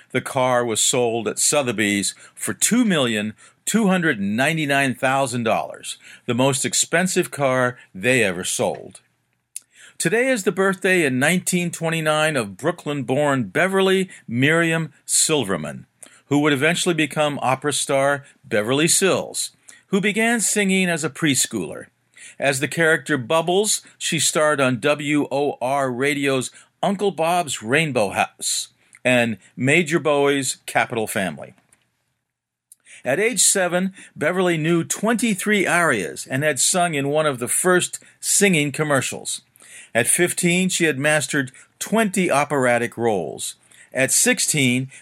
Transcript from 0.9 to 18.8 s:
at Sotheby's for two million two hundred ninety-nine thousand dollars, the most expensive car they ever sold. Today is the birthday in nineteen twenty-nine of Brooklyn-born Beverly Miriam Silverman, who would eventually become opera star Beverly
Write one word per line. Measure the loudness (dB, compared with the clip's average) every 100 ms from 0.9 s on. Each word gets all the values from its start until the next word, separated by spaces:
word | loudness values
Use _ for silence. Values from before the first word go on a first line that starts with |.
| 2 0 0 -4
at | -2
Sotheby's | 0 0 0 0 0 0 -2 -8 -20
for | -12 -8
two | -2 0 2
million | 2 2 2 0 -4 -10 -20 _
two | -2 0 2
hundred | 2 0 -2
ninety-nine | -2 0 0 0 0 2 0 0
thousand | 0 0 0 -2
dollars, | 0 0 -2 -10 -14 -16 -18 -18 -4
the |
most | 0 2 2
expensive | -2 -2 0 0 0 0 -2
car | -2 0 2 0 -2 -16
they | -4 2 2
ever | 2 0
sold. | -6 -2 -2 -4 -12 -20 _ _ _ _ _ -20 _ _ -20 _
Today | 0 2 2
is | 2
the | 0
birthday | 2 0 2 2 2 2
in | 2
nineteen | 2 0 0 -2 -2
twenty-nine | -4 -4 -2 0 2 2 0
of | -4 -4
Brooklyn-born | -4 -4 -6 -6 -2 0 2 0
Beverly | 0 0 0 2 2 2 -2 -8 -8
Miriam | 0 2 4 2 0 -4 _ -4
Silverman, | -2 2 0 0 -2 -4 -10 -18 _ -20 -20 _
who | 2
would | 4
eventually | 2 2 0 0
become | 0 0 0 -2 0
opera | -2 0 -2
star | -4 0 0 2 0 -6 _
Beverly | -4 -2 0 0